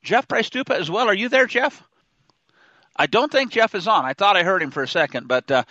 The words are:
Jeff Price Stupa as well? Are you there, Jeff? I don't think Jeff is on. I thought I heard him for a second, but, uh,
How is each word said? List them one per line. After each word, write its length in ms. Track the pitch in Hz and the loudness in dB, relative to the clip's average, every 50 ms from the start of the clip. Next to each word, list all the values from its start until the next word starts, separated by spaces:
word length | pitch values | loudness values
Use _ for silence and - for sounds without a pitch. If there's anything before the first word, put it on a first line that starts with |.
| - | -6
Jeff 260 | - 196 240 - - | 0 0 0 0 0
Price 220 | - 233 220 - | -2 -2 -2 -2
Stupa 280 | - 254 269 - - 156 | -4 -6 -4 -2 -2 -2
as 120 | 175 151 | -2 -2
well? 160 | 180 220 254 | -2 0 0
Are 80 | 220 196 | 0 0
you 160 | 196 226 247 | 0 0 0
there, 160 | 262 262 254 | 2 2 2
Jeff? 360 | - - 240 262 294 - - - _ _ _ _ _ _ _ _ _ _ _ _ _ _ _ _ _ _ _ _ _ _ | 2 0 -2 -2 -2 -4 -6 -20 _ _ _ _ _ _ _ _ _ _ _ _ _ _ _ _ _ _ _ _ _ _
I 100 | - 147 | -2 -2
don't 260 | 147 - 220 277 294 - | 0 0 0 0 0 0
think 180 | 269 269 226 | 0 -2 0
Jeff 240 | - 226 220 220 - | 0 0 0 0 0
is 140 | 196 165 220 | -4 -2 0
on. 160 | 214 165 127 | 0 0 0
I 80 | 131 135 | -2 -4
thought 240 | - 196 202 202 | 0 2 2 2
I 80 | 180 170 | 2 2
heard 180 | 185 190 180 160 | 2 0 0 -2
him 80 | 135 | -4
for 140 | - 147 135 | -6 -6 -6
a 20 | |
second, 400 | - - 170 151 135 - 123 117 | -4 -2 -2 -2 -2 -2 -6 -4
but, 240 | 120 127 127 - - | -2 -2 -2 0 0
uh, 140 | 139 127 120 - | 0 0 0 -2